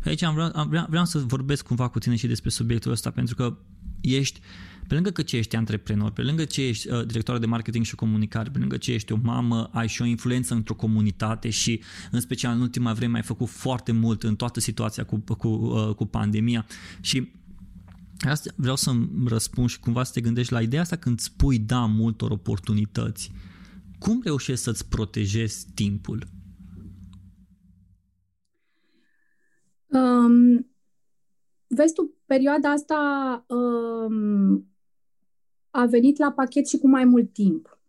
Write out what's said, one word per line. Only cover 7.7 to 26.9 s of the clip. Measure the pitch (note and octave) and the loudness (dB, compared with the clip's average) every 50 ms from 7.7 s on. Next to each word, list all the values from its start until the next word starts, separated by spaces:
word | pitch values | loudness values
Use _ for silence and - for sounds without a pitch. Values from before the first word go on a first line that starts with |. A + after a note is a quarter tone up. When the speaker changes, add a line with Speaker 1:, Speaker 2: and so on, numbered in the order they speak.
| A2+ A#2 A#2 | -2 -2 -2
Speaker 1:
și | A2 - | -2 -4
comunicare, | - - A2 A2 G#2+ G#2+ G#2+ - A2+ A2 A2 | -4 -2 0 0 0 0 0 -2 -6 -6 -4
pe | C#3 C3 | -4 -4
lângă | B2 C3+ C3+ C3 | -2 -2 -4 -4
ce | - - B2 | -4 -2 -2
ești | A2+ G#2 - | -2 -2 -2
o | A#2+ G#2+ | -2 -2
mamă, | A#2+ A#2 A#2 B2 A#2+ A#2+ A#2 A2+ A2+ - - | 0 0 0 0 0 0 0 0 -2 -4 -4
ai | A#2 A2+ A2 | -4 -4 -2
și | G#2+ - | -2 -2
o | A#2+ | 0
influență | A#2+ A#2+ A2+ - B2+ B2 B2+ B2+ B2 B2 | 0 0 0 -2 -2 -2 0 -2 -2 -2
într-o | A#2 G#2+ - G#2+ | -2 -2 -4 -6
comunitate | - - A2 A2 A2 G#2+ G#2+ G2 - - A2 A2+ A2 - A#2+ | -4 0 0 2 4 2 2 0 -2 -2 -4 -4 -4 -4 -4
și, | G#2 - - - A#2 A2 - - - - - - | -2 -2 0 0 0 -2 -4 -12 -18 -18 -12 -4
în | - A#2+ | -4 -4
special, | B2 - C3 - - C3 A#2+ | -2 -2 -6 -4 -2 -2 0
în | A#2 | 0
ultima | B2 B2 A#2+ B2 B2 A#2 A2+ | 0 0 0 -2 -2 0 0
vreme | A2 A#2+ A#2 A#2 | 0 0 0 0
ai | A#2 G#2+ | -2 -2
făcut | - A#2 - B2+ A2 | -4 -4 -4 -4 -6
foarte | - - - C3+ C3 B2+ - - | -6 -6 -4 -2 -2 -2 -2 0
mult | A#2 A2+ A2+ A2+ A2+ G#2+ - | 2 2 4 2 2 0 0
în | A#2 G#2 | -2 -2
toată | G#2 A#2+ A#2+ - - | 0 -2 -4 -2 -2
situația | A2 - G#2 - A2+ A2 - - A2 | -4 -4 -2 -2 -4 -4 -2 -6 -6
cu, | - - A2 G#2+ - A2+ G#2+ | -4 -4 -4 -2 -4 -6 -2
cu, | - A#2 | 0 0
uh, | A2 A2 A2 A#2+ A#2+ A2+ G#2+ G#2+ G#2+ | 0 0 0 0 0 0 0 0 -2
cu | - A2+ | -2 -4
pandemia. | G2+ - A2 G#2+ G2+ G#2 G#2+ G#2+ A#2 A#2+ A#2 A2 - - - - - - - | -4 -2 -2 0 0 0 2 2 2 2 0 -2 -6 -12 -18 -18 -18 -18 -10
Și | - - - C3+ B2 - _ - - - - - - - - - - - - - - - - - | -8 -4 -4 -4 -4 -6 _ -20 -20 -20 -20 -20 -20 -20 -20 -20 -20 -20 -20 -20 -20 -20 -14 -4
asta | - B2+ C#3+ D3+ - - - | -2 -2 -2 -2 -4 -8 -6
vreau | - C#3+ B2 C3 | -2 -2 -2 0
să-mi | C3 - - C3 A#2+ A#2 - - - B2+ B2 | 0 0 0 2 0 0 0 -2 -2 0 0
răspund | A2+ A2+ - - - - B2 A#2+ | 0 0 -2 -2 -2 0 0 0
și | - - | 0 -2
cumva | - - A#2 B2+ B2+ | -4 -2 0 0 -2
să | - - | -2 -2
te | - | -2
gândești | A#2 A#2 A#2 A#2+ B2 B2 B2+ | -2 0 0 0 0 0 0
la | A#2+ | 0
ideea | A2+ A2+ A#2 D3+ | 0 0 0 0
asta | F3 E3+ - | 0 -2 -4
când | E3 - - A#2+ A2 | -4 -2 -2 -2 -2
spui | - - - - - C#3+ C3+ A#2 | -2 -8 0 2 2 4 4 2
da | G#2+ G#2+ B2+ B2+ A#2+ | 2 2 0 2 2
multor | A2 G#2+ G#2+ A2 A#2 A2 - - A#2 | 2 2 2 2 2 0 -2 -2 -4
oportunități. | A#2 G2+ - - A2 G2+ - - G#2+ G#2 G#2+ G#2 - - A#2 A2+ G#2+ - - - - - - - - - - - - - - - - - | -4 -4 -4 -4 -6 -4 -2 0 0 0 0 -2 -2 -4 -4 -4 -6 -8 -10 -12 -12 -16 -16 -18 -20 -20 -20 -20 -20 -20 -20 -20 -20 -6
Cum | - F#3+ A3+ B3 A#3+ | -2 0 0 0 0
reușești | - D3+ C3+ - - C3 B2 - | 0 -2 -2 -2 -2 -4 -4 -2
să-ți | - A2+ - - - | -4 -4 -4 -4 -4
protejezi | - - A2 F#2+ - G#2+ G#2 G2 G2+ A2+ A2+ G#2+ G#2 - - - - | -2 -2 -2 -2 -2 -2 -2 0 0 0 0 -2 -4 -8 -14 -14 -4
timpul? | - G#2+ G2+ G2+ G#2 - - - A2+ C3 - - - - - - - - - - F2+ F2+ - | -2 0 0 0 -2 -6 -6 -8 -8 -8 -12 -16 -20 -20 -20 -20 -20 -20 -20 -18 -18 -18 -18